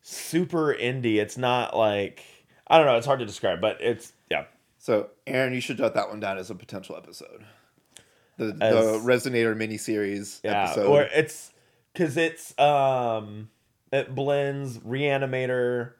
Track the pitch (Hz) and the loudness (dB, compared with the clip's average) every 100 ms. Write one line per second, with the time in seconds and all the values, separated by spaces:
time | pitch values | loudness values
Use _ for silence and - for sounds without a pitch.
0 | - - - 160 180 170 156 131 120 131 | -14 -14 -4 -2 -2 0 0 0 -2 -2
1 | 120 107 107 - 123 123 117 - 110 101 | 2 2 0 -2 0 0 0 2 2 2
2 | 98 - - - _ _ - 165 147 117 | -4 -8 -20 -20 _ _ 4 6 6 4
3 | 139 135 113 95 107 87 107 95 117 113 | 2 0 -2 -4 -2 0 0 0 -2 -2
4 | - _ _ 80 - _ _ _ - 110 | -6 _ _ -6 -6 _ _ _ 0 0
5 | 98 _ - 127 131 127 - 117 113 - | 0 _ -4 -2 0 -2 -6 -2 -2 -2
6 | 101 107 104 98 92 95 110 101 92 82 | -10 -8 -6 -6 -8 -14 -12 -14 -12 -16
7 | 85 87 - - 107 _ _ _ _ - | -16 -20 -20 -20 -20 _ _ _ _ -20
8 | _ _ _ - 110 101 110 113 110 110 | _ _ _ -8 -6 0 4 4 4 0
9 | 117 123 131 123 113 110 110 107 - 107 | 2 2 2 0 2 0 -4 -6 -4 -2
10 | 101 101 101 - 107 101 92 80 101 143 | -2 -4 -8 -8 -2 0 0 2 4 4
11 | 143 147 151 - - _ _ _ _ - | 4 0 -2 -4 -18 _ _ _ _ -4
12 | 165 139 165 165 - - 143 143 135 131 | -2 0 -2 -2 -14 2 4 4 2 2
13 | 120 110 104 104 110 _ _ _ _ 135 | 0 -4 -6 -14 -16 _ _ _ _ -4
14 | 127 135 143 143 139 139 139 113 107 131 | -2 -4 0 0 0 -4 -8 -10 -8 -2
15 | 143 139 135 131 127 127 123 123 120 _ | 0 0 0 -2 -2 0 0 0 -4 _